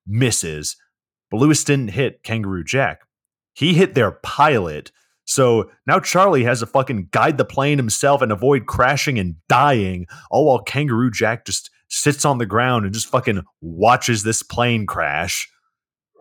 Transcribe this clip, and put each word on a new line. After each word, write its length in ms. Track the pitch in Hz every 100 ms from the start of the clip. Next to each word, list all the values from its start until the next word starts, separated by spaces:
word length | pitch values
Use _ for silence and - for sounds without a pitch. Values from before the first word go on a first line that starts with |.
| -
misses. 680 | 107 127 107 85 76 76 - _ _ _ _ _
But 60 | 104
Lewis 260 | 147 151
didn't 260 | - 139 113
hit 320 | 92 127 -
Kangaroo 400 | - 113 101 92
Jack. 380 | 78 131 110 - _ _ _ _ _
He 200 | - 160
hit 200 | 165 185 131
their 160 | 104
pilot. 800 | - - - 151 123 85 76 - _ _ _ -
So 460 | - 123 113 95 _ -
now 120 | 185
Charlie 440 | - 180 196 147
has 160 | 117 123
to 60 | 113
fucking 400 | 139 131 120 85
guide 260 | - 135 135
the 80 | 131
plane 320 | - 143 147
himself 420 | 113 - 139 139
and 100 | 123
avoid 340 | 101 127 139 -
crashing 500 | - 127 143 - 123
and 180 | 90 80 _
dying, 600 | 123 143 127 95 90 87 - -
all 160 | 120 151
while 140 | 120
Kangaroo 480 | - 131 147 113 127
Jack 360 | 104 110 117 -
just 240 | 95 - _ _
sits 360 | - 147 139 151
on 120 | 127
the 80 | 110
ground 400 | 107 127 120 98
and 80 |
just 140 | 110 -
fucking 340 | 127 117 98 - _
watches 600 | 82 82 107 127 - 113
this 200 | 107 113
plane 420 | - - 120 117 98
crash. 640 | 90 78 73 87 - - _ _ _ _ _ _ _